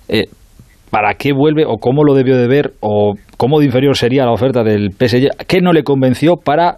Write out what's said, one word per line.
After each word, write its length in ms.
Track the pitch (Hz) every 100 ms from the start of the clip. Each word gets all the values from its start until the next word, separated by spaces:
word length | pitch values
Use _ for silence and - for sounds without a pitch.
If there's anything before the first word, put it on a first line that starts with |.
| -
eh, 160 | 107 - - _ - - _ _
¿para 240 | 110 104
qué 180 | 101 139
vuelve 320 | 139 151 151 151
o 120 | 113
cómo 260 | 123 143
lo 80 | 147
debió 240 | 135 127 131
de 100 | 120
ver 260 | 139 139 -
o 340 | 107 104 104 101 - -
cómo 220 | 120 151
de 40 |
inferior 320 | 143 123 139 131
sería 300 | 120 135 120
la 60 |
oferta 300 | 107 131 120
del 280 | 110 104 104
P 160 | - 123
S 160 | 123
G? 80 | 135 - -
¿Qué 140 | 185
no 100 | 180
le 120 | 160
convenció 520 | 143 135 131 120 151 175
para 400 | - 151 170